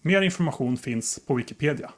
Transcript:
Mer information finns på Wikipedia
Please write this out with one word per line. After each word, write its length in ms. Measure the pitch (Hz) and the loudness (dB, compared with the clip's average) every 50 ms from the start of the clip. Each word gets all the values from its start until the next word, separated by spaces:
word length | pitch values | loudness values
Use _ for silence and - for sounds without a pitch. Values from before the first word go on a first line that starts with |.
Mer 220 | _ 156 190 196 190 | _ 4 4 4 4
information 540 | 185 180 - 175 160 - - 135 123 123 | 2 2 2 0 0 0 -2 -2 -2 -2
finns 500 | 123 - - 120 113 113 - - - - | -2 -4 -4 -4 -4 -4 -4 -6 -8 -2
på 80 | _ 139 | _ 0
Wikipedia 580 | 123 117 - 110 - - 147 147 123 - - - | 0 0 -4 -6 -2 0 0 0 0 -6 -12 -14